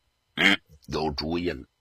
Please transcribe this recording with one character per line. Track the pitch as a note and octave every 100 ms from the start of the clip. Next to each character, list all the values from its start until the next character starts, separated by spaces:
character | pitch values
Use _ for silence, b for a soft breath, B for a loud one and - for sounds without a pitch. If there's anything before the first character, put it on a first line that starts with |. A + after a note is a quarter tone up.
| _ _ _ -
嗯， | G2 G2 - D#2 -
有 | D2+ D#2+
主 | C#2+ D2+ F2
意 | F2
了。 | C2+ - _